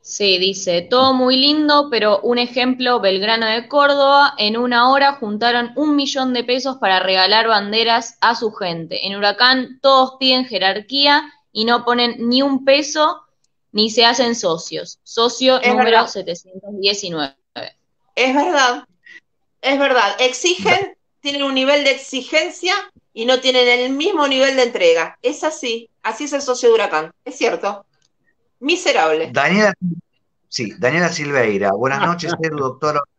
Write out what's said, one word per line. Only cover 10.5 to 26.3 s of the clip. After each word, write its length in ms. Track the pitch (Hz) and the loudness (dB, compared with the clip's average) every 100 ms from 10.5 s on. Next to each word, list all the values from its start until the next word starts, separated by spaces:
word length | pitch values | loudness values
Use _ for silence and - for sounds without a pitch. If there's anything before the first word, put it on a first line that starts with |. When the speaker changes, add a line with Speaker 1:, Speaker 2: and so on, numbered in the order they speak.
| 202 190 196 208 277 285 294 302 _ _ | -2 -2 -2 -6 0 2 2 0 _ _
Speaker 1:
y 120 | 214 226 | -4 0
no 180 | 240 | 0
ponen 440 | 233 240 240 233 233 | 0 0 0 -2 0
ni 140 | 254 | 0
un 220 | 277 269 | 2 0
peso, 580 | 269 277 302 311 311 349 _ _ _ _ _ | 2 2 2 0 0 -2 _ _ _ _ _
ni 200 | 208 220 | -2 0
se 140 | 214 | 4
hacen 300 | 233 262 240 | 2 4 0
socios. 640 | 233 185 170 - 156 - - | 0 -2 -4 -6 -12 -12 -18
Socio 560 | - - 233 - 262 254 | -10 -2 -2 2 2 4
Speaker 2:
Es 80 | 240 | 2
Speaker 1:
número 220 | 247 233 226 | 2 4 4
Speaker 2:
verdad. 80 | 226 | 2
Speaker 1:
setecientos 640 | 202 180 175 _ 185 202 202 | -6 -8 -10 _ -18 -14 -4
diecinueve". 560 | 196 202 196 160 139 139 _ - - _ _ _ _ - | -2 -2 -6 -6 -8 _ _ -16 -16 _ _ _ _ -2
Speaker 2:
Es 180 | 254 | 0
verdad, 500 | 269 359 302 254 294 - _ - - _ _ _ _ | 0 0 2 2 0 -10 _ -20 -20 _ _ _ _
es 160 | 247 277 | -4 0
verdad. 380 | 277 247 202 202 | 2 2 0 0
Exigen, 560 | 254 254 349 359 285 359 | -2 0 -2 0 0 0
Speaker 3:
Da- 120 | 381 - _ _ | -2 -12 _ _
Speaker 2:
tienen 240 | 285 285 | -8 -4
un 100 | 277 | -2
nivel 300 | 262 262 294 | 0 2 2
de 80 | 277 | 2
exigencia 840 | 254 - 262 254 311 330 - 359 392 392 _ _ | -2 -6 -10 -2 -2 -2 -6 -4 -4 -6 _ _
y 100 | 214 | -6
no 140 | 233 254 | 0 0
tienen 280 | 254 254 247 | 2 2 2
el 240 | 247 254 | 2 0
mismo 340 | 269 330 359 285 | -2 -2 0 0
nivel 300 | 262 269 262 | 2 0 2
de 80 | |
entrega. 520 | 240 240 170 165 165 - | -2 2 2 2 0 -6
Es 220 | 254 294 | -6 -4
así, 440 | 311 311 247 226 233 _ | -6 -6 -8 -8 -10 _
así 220 | 214 - | -10 -8
es 80 | 294 | -6